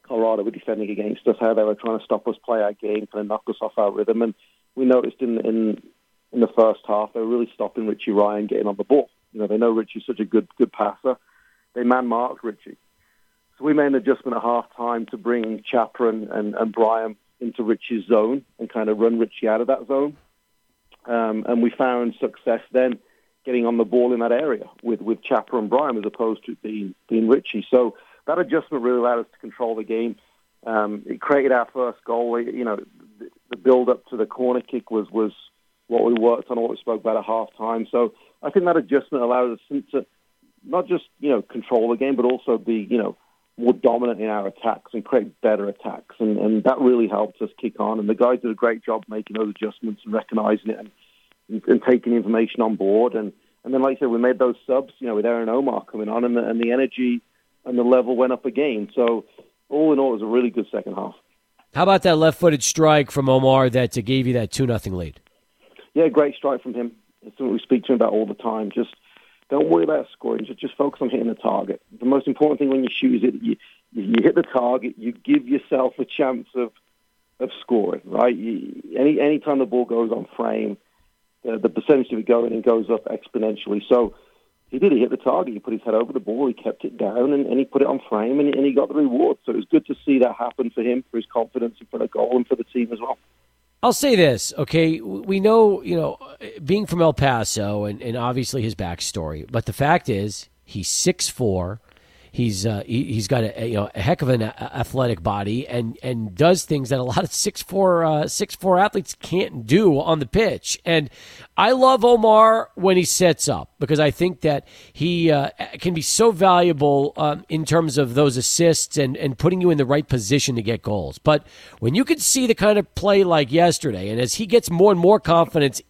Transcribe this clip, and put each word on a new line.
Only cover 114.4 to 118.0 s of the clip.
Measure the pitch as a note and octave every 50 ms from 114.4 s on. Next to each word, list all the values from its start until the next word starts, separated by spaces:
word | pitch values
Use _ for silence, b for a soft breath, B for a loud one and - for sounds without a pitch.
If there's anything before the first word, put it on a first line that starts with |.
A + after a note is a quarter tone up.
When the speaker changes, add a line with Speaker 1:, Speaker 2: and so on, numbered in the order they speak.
| -
Speaker 2:
that | D#3 D3 C#3 B B B B B B -
he, | - D3 E3+ F3 E3+ E3 D#3+
uh, | D3+ C#3+ C#3 - - - - - - -
can | - F#3+ F3+
be | E3 C#3
so | - - - A3+ A#3
valuable, | G#3 D#3+ F#3+ F#3+ F3+ F3 F3 F3 E3 C#3 D3 D3 C#3+ C#3 C#3 D3 -
um, | - D#3 D3+ D3 E3+ - -
in | E3 D#3 D#3+
terms | - D#3 E3+ E3 D#3 A#2+
of | C#3+